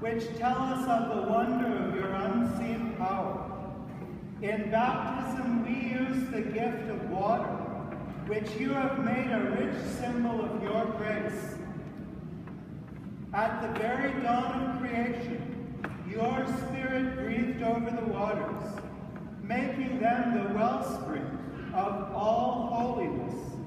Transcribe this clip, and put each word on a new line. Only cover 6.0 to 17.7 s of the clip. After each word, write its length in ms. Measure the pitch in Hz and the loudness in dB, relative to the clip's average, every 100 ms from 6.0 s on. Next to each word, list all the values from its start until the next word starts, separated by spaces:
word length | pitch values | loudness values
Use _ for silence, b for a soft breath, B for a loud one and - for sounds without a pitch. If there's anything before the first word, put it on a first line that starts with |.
| 262 262 - | 2 0 0
the 100 | 214 | -2
gift 480 | - 214 233 - 220 | -2 0 0 0 -4
of 220 | 190 - | -4 -2
water, 420 | 180 202 233 - - - - - - - - 202 | 0 2 2 2 -4 -4 -6 -6 -8 -8 -8 -2
which 220 | 214 208 - | -2 -2 -2
you 120 | 269 | 0
have 340 | 277 262 - | 2 2 2
made 260 | 220 247 - | 2 2 2
a 200 | 226 196 202 | 2 2 2
rich 160 | - - - - | 0 0 -2 -2
symbol 420 | 247 240 233 226 | -2 2 2 2
of 200 | 202 - | 0 0
your 240 | 202 220 220 226 | 2 2 2 0
grace. 600 | 214 208 170 - - - - - - - - - - - - - - - - - - - - | 0 0 -2 -2 -4 -6 -6 -6 -8 -8 -10 -8 -8 -10 -10 -10 -10 -12 -12 -12 -10 -10 -2
At 260 | 202 226 226 | 2 2 2
the 180 | 226 220 | -2 0
very 440 | 220 254 277 - | 0 2 0 2
dawn 480 | 240 240 247 254 262 | 2 2 2 0 0
of 100 | 254 | 0
creation, 1120 | 254 233 240 233 - - - - - - - - 175 | 0 0 0 0 -2 -4 -4 -6 -8 -6 -6 -6 -4
your 360 | 214 233 247 - - | 0 2 2 0 -2
Spirit 520 | 247 262 262 262 254 - | -2 -2 0 2 0 0
breathed 440 | 220 226 240 240 | 0 0 0 2
over 280 | 226 | 2